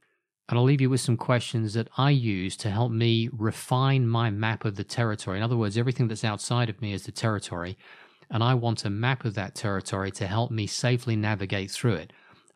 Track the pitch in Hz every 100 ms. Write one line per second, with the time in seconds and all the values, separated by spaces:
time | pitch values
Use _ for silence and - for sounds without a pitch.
0 | _ _ _ _ - 120 127 143 131 131
1 | - 117 - 123 - 120 110 113 113 -
2 | 135 143 117 95 92 - 110 104 123 113
3 | 117 113 117 113 110 - - 127 135 135
4 | 117 117 117 101 110 107 110 101 - -
5 | 117 104 - 95 113 120 107 107 123 123
6 | 117 110 113 104 - 123 117 104 107 95
7 | - - 113 104 - 85 87 104 - -
8 | - _ - 117 117 127 117 110 104 101
9 | 123 127 120 104 95 - 107 98 - 98
10 | 98 - 98 107 120 113 101 - 123 123
11 | 120 110 107 104 98 101 95 - 123 90
12 | 85 _ - - _